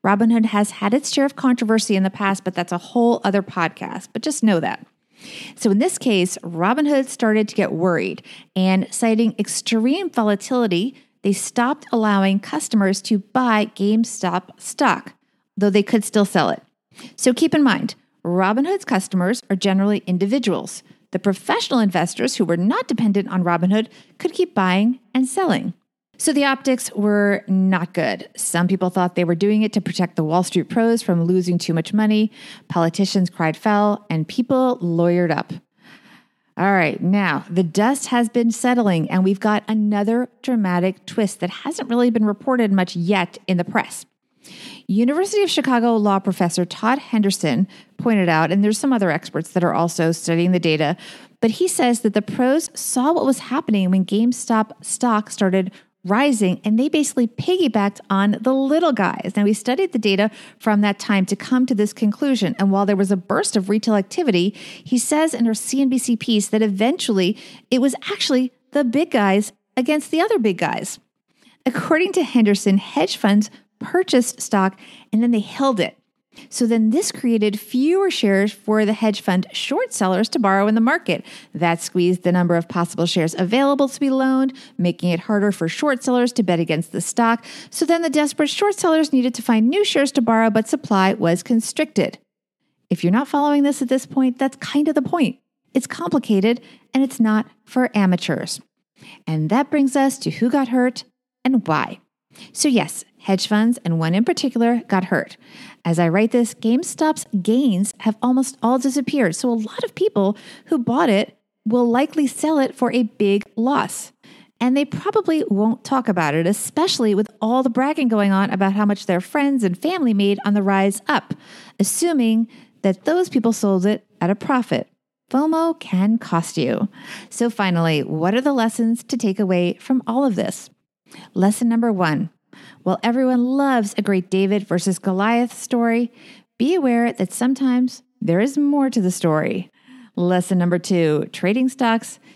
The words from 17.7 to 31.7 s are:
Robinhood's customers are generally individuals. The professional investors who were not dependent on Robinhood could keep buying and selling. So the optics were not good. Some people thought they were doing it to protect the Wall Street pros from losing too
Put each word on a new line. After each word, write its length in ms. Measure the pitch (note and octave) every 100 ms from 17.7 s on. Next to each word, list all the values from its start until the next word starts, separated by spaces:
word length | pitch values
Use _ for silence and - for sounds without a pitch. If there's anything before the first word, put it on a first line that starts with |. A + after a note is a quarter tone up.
| G3 - - _ _
Robinhood's 600 | E3+ F3+ F#3+ A3 D4+ G4 -
customers 560 | G3 - F#3 F3+ B3 -
are 60 | F#3+
generally 480 | G3+ F#3+ G3+ G#3 -
individuals. 800 | F3+ G3 C4 A#3 D3 - - - _ _
The 80 | F#3
professional 600 | G3+ F#3 - A4+ - B3
investors 560 | G#3 F3 E3+ - B3+ -
who 100 | F3
were 120 | E3+
not 300 | F#3+ F#4+ B4+
dependent 420 | A3+ A3 G3 -
on 160 | F#3 F3
Robinhood 420 | E3+ F3+ G#3+ A3+ - - -
could 160 | F4
keep 200 | - F4+
buying 460 | - F#3 F#3 G#3+ B3+ _
and 140 | B3+ C4
selling. 460 | - F#4 - - - _ _ _ -
So 160 | -
the 100 | C#4+
optics 480 | C#4 C4+ C4+ B3+ -
were 540 | - G#3 G#3 G3+ G3 -
not 460 | F#3+ F#3+ F#3 E3+
good. 340 | - C3+ F#2+ - -
Some 320 | - E3+ F3
people 220 | F#3 F3+
thought 260 | F#3 F3+ -
they 80 |
were 120 | E3+ E3+
doing 260 | G3+ G#3+
it 100 | G#3+
to 80 | G#3
protect 380 | - - F3+ -
the 60 | D#3
Wall 180 | E3+
Street 240 | F3+ F3+ -
pros 340 | A#3 A3+ A#3
from 220 | - E3+
losing 340 | E3 F#3 F3+ F3
too 160 | -